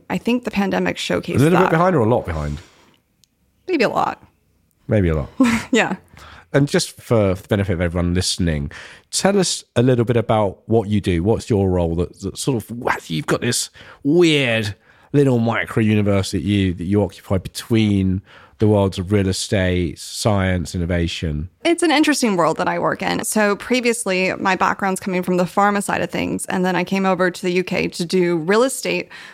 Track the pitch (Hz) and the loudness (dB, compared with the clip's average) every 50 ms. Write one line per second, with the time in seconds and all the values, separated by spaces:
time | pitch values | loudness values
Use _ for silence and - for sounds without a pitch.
0 | _ - - 185 - - 240 247 240 214 - 196 202 190 190 185 185 175 - - | _ -6 -8 -4 -2 -2 -2 -2 -2 -4 -4 -2 -2 0 0 0 -2 -2 -4 -4
1 | - - 175 - - - - 101 131 160 180 170 185 - - 160 175 190 185 147 | -4 -4 -4 -4 -2 -2 0 2 4 4 4 4 4 4 4 2 2 2 2 2
2 | 110 107 120 - - - 82 78 73 73 73 - - - _ _ _ _ _ _ | 4 4 2 2 0 -2 -4 -4 -4 -4 -6 -8 -10 -16 _ _ _ _ _ _
3 | _ _ _ _ _ _ _ _ _ _ _ _ _ - 370 294 220 180 - - | _ _ _ _ _ _ _ _ _ _ _ _ _ -2 0 2 2 2 2 0
4 | - - - - - - _ _ _ _ _ _ _ _ _ _ _ - 120 107 | -2 -2 -4 -6 -12 -20 _ _ _ _ _ _ _ _ _ _ _ 0 2 2
5 | 95 85 80 73 67 - - - 262 233 226 226 - - - 220 190 - 190 - | 2 2 2 0 -2 -4 0 2 2 2 2 0 0 0 0 2 2 0 -2 -8
6 | - _ - - - - - - - _ - 143 143 139 - 180 - - - - | -10 _ -20 -20 -20 -20 -20 -20 -8 _ 0 2 2 2 2 0 0 -2 -6 -10
7 | - - 123 110 104 95 90 92 - - 113 101 98 90 95 82 90 85 82 90 | -4 0 2 4 4 2 0 -2 -2 -2 0 0 0 0 0 0 0 0 0 0
8 | 87 87 87 90 95 - - - 95 85 78 73 71 73 - - - - - - | 0 0 0 0 0 -2 -2 0 0 0 0 -2 -4 -8 -10 -14 -18 -20 -20 -20
9 | - _ - - - 190 202 202 180 - - - - _ - - 120 131 127 117 | -14 _ -4 0 0 2 2 2 2 0 -2 -6 -10 _ 0 2 4 4 4 4
10 | 117 107 120 117 107 - 113 107 107 98 92 - _ - 107 117 101 101 107 104 | 2 2 2 0 0 2 2 2 2 0 -2 -6 _ 0 0 0 2 2 0 0
11 | 90 101 90 82 85 104 113 95 - - 117 98 98 95 90 90 87 82 85 85 | 0 0 0 2 2 0 0 0 0 0 0 2 2 2 2 2 0 0 0 -2
12 | 87 - - - 95 95 - - - - 135 113 98 - 113 120 127 - - - | -2 -4 -6 -10 -10 -10 -10 -6 -4 -2 -2 -4 -4 -8 -12 -8 -6 -6 -6 -6
13 | - - 165 156 147 - 160 131 - 123 117 - - - - - - - - - | -6 -8 -8 -6 -4 -4 -4 -2 -2 -2 -4 -4 -4 -8 -12 -18 -20 -20 -16 -6
14 | - 139 156 175 175 165 151 143 139 120 113 113 110 104 95 - _ _ _ _ | -2 2 4 4 4 4 4 2 2 0 0 -2 -2 -4 -6 -10 _ _ _ _
15 | _ _ - 143 143 135 127 120 113 117 113 104 90 - - 120 113 107 107 104 | _ _ 2 4 4 4 4 2 2 0 0 -2 -4 -4 -2 0 2 4 4 2
16 | 104 101 101 98 95 - - 92 71 95 104 101 95 92 87 85 85 87 101 104 | 2 2 2 0 0 -2 -4 -4 -2 0 2 2 2 0 -2 -4 -4 0 0 0
17 | 98 90 - - - - 101 90 - - - - - - 117 110 110 107 101 98 | 0 0 -4 -8 -6 -4 -2 -2 -2 -6 -10 -12 -4 -2 0 2 2 2 2 2
18 | 95 95 92 95 - - - - - - _ - 113 104 107 101 98 95 92 - | 2 0 0 -2 -4 -8 -16 -20 -20 -20 _ 0 2 4 4 4 2 2 0 -4
19 | 92 90 107 104 98 92 90 - - - - 98 92 92 90 90 87 76 - - | -4 0 0 2 2 0 -2 -4 -4 -2 0 0 0 0 0 0 -2 -2 -4 -8
20 | - - - - - 117 104 98 92 92 92 90 82 - - 92 85 82 90 87 | -14 -14 -8 -4 -2 0 0 2 2 0 0 -2 -4 -4 -6 -4 -4 -2 0 0
21 | 85 85 - - - 80 76 76 80 - - _ - 330 339 330 349 330 262 285 | -2 -2 -4 -4 -4 -4 -4 -4 -6 -8 -10 _ -2 0 0 2 2 2 2 4
22 | 311 302 285 - - 226 196 170 165 151 160 - 180 - 175 170 160 160 - - | 4 2 2 2 0 0 2 2 2 2 0 0 -2 -2 -2 -2 -2 -2 -2 -2
23 | - 180 175 - 220 - - 214 214 202 202 202 - - 247 254 233 240 226 226 | -2 -4 -2 -2 -4 -2 0 2 2 2 0 -2 -2 -2 -2 0 0 0 -2 -2
24 | - 202 190 180 190 185 - - - 196 185 180 202 185 185 - 208 196 190 - | -2 -2 -2 0 0 -2 -2 -2 -2 -2 0 2 0 0 0 0 -2 -2 -2 -4
25 | - 202 180 180 180 - 185 175 180 170 - 202 202 202 202 202 196 - 175 - | -4 -4 -4 -2 -2 0 0 0 0 0 0 2 2 2 2 0 -2 -2 -2 -2
26 | 180 170 - 175 175 175 - 185 - - - 190 180 185 180 175 180 - 190 196 | -2 -4 -4 -4 -4 -4 -4 -6 -6 -4 -2 -2 0 0 0 0 -2 -2 -2 -2
27 | 190 190 190 170 185 180 175 - - 185 180 185 180 - 185 165 160 175 - - | 0 0 0 0 0 -2 -2 -2 -4 -2 -2 -2 -2 -2 -2 -2 -2 -4 -4 -6
28 | 180 165 - 185 175 175 175 165 156 170 202 220 247 269 - - - 180 170 180 | -4 -2 0 2 2 2 0 0 0 0 2 2 2 0 0 -4 -6 -4 -4 -6
29 | - - - - - - | -6 -10 -14 -20 -20 -20